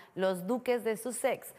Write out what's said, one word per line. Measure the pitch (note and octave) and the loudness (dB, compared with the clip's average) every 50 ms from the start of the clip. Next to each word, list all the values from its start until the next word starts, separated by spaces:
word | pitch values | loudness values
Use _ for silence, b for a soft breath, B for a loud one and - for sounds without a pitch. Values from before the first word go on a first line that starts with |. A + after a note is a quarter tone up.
| B B B | B B B
los | F3+ F#3 F#3+ F#3+ F3+ F3 | 2 2 2 2 2 0
duques | F#3 B3 B3 B3 B3+ B3 A#3+ G3+ | -2 -2 0 2 2 0 2 2
de | A3+ A3 | 0 -2
Sussex | G#3+ - B3+ A#3+ - - B3+ G#3 - - - - | -2 -2 -6 -4 0 0 0 0 -2 -6 -10 -18